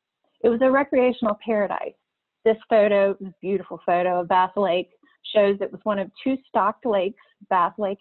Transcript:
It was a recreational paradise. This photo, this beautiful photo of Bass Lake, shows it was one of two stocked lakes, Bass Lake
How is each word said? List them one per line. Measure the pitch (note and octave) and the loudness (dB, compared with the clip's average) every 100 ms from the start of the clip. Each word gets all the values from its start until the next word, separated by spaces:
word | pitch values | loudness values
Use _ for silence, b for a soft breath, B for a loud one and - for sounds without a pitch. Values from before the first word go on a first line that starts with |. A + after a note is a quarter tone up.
| _ _ _ _ | _ _ _ _
It | A#3 | -2
was | A#3 | 2
a | C4 | 2
recreational | C4+ C#4+ C#4 B3 A#3+ A3+ G#3 - | 2 2 2 0 0 -4 -4 -4
paradise. | G#3+ F#3+ - - - _ _ _ _ | -2 -2 -4 -8 -14 _ _ _ _
This | A3 A3 - | 0 0 2
photo, | A3+ G#3 G3+ G3 G3 | 2 4 4 2 -2
this | F#3+ - | -10 -12
beautiful | F3+ G3 F3+ E3+ - | -4 -4 -6 -10 -2
photo | F3 F3+ F3+ | 0 0 -2
of | F3 | 2
Bass | F#3 F#3 G3 | 2 2 0
Lake, | G3 F3+ G3+ _ b b - G#3+ | 0 0 -4 _ b b -4 2
shows | G3+ G3+ | 2 0
it | G3+ | -4
was | F#3 | -8
one | - G3 | -6 -4
of | G3 - | -6 -8
two | - C4+ - | -4 -4 -4
stocked | - G3 G#3+ B3+ | 0 0 -2 -2
lakes, | G3+ F#3 - b b - | -2 -2 -6 b b -4
Bass | F#3+ F3 G3 | 0 0 -2
Lake | G3+ G3+ | -6 -6